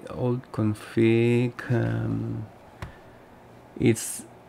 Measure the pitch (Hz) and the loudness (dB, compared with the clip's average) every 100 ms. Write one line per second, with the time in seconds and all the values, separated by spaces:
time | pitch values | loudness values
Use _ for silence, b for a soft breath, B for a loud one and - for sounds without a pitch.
0 | - - 123 123 - - 107 107 - - | -6 -4 -2 -2 -4 -2 -2 -2 -4 2
1 | 113 113 120 120 123 - - 120 113 113 | 4 6 4 4 2 -2 -2 0 0 -2
2 | 113 113 - 113 110 - - B B B | -2 -4 -4 -6 -10 -16 -20 B B B
3 | B B B B - - - - 120 110 | B B B B -20 -20 -14 0 2 2
4 | - - - - | -2 -10 -14 -20